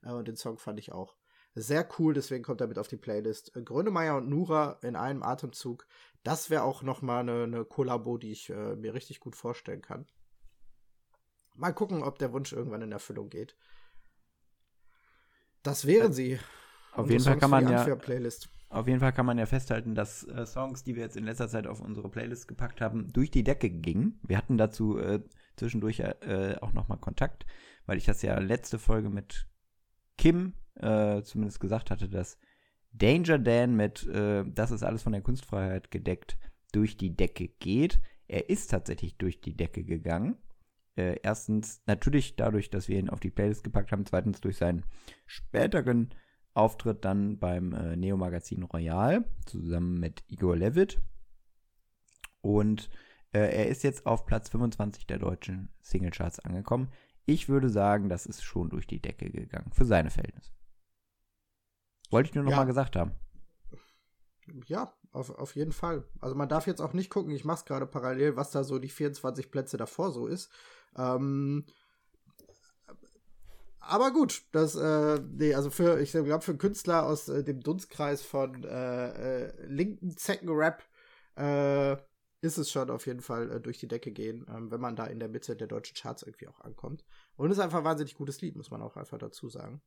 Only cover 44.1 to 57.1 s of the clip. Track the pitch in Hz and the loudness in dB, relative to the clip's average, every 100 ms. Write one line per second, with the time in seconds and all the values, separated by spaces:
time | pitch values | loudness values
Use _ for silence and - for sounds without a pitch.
44.1 | 92 107 95 - - 87 87 - - - | 0 0 -2 -2 0 0 2 -2 -6 -16
45.1 | - - - - 113 208 185 127 120 117 | -20 -18 -12 -4 2 2 2 4 2 2
46.1 | - _ _ _ - 110 - 117 104 95 | -4 _ _ _ 4 4 4 -2 -2 0
47.1 | 98 101 104 90 90 90 - 82 85 92 | 2 0 0 0 0 -2 -2 -2 -2 0
48.1 | 98 90 87 - - 87 82 82 85 113 | 0 0 -4 -6 -6 -4 -4 0 2 4
49.1 | 196 233 - - - 82 85 87 87 82 | 2 2 -2 -4 -6 -2 0 0 0 -2
50.1 | - - 101 92 85 95 151 196 - - | -6 -14 0 2 4 4 4 4 4 2
51.1 | - - - _ _ _ _ _ _ _ | -2 -14 -20 _ _ _ _ _ _ _
52.1 | _ - _ 101 104 104 107 - - - | _ -20 _ 2 4 4 0 -4 -10 -14
53.1 | _ - 104 107 - 120 139 139 131 - | _ -2 2 2 4 0 2 0 0 0
54.1 | 113 - 110 110 113 120 - 104 101 - | 0 2 0 2 0 0 0 -4 -4 -6
55.1 | - - 90 - 92 95 - - 95 90 | -2 -2 -4 -6 -8 -8 -14 -2 0 0
56.1 | - 87 - - 90 98 123 127 - _ | -2 -6 -4 -8 -6 0 0 -2 -8 _